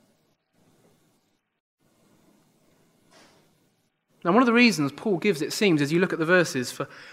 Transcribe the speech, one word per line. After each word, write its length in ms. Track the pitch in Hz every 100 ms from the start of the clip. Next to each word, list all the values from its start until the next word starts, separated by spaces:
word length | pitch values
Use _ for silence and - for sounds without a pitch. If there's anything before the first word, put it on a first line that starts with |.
| _ _ _ _ _ _ _ _ _ _ _ _ _ _ _ _ _ _ _ _ _ _ _ _ _ _ _ _ _ _ _ _ - _ _ _ _ _ _ _ _ _
Now, 80 | 175
one 100 | 202
of 40 | 247
the 80 |
reasons 400 | 233 240 160 139
Paul 240 | - 226 175
gives, 240 | 208 156
it 100 | 147
seems, 300 | - 208 156
as 100 | 143
you 80 | 170
look 140 | 180
at 60 | 165
the 60 | 160
verses, 460 | 185 165 131 120
for, 160 | - 139 - -